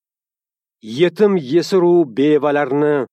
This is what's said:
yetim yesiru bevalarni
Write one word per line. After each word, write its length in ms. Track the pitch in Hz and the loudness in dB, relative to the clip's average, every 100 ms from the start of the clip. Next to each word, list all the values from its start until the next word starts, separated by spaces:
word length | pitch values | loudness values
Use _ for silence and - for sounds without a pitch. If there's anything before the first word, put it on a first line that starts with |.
| _ _ _ _ _ _ _ _ | _ _ _ _ _ _ _ _
yetim 540 | 107 123 175 170 208 185 | -12 -2 -2 2 0 0
yesiru 580 | 127 170 160 190 175 175 143 | -2 -2 0 0 2 2 0
bevalarni 1040 | 110 147 147 147 143 139 143 151 147 113 | 0 0 2 0 -2 -2 -2 0 -2 -6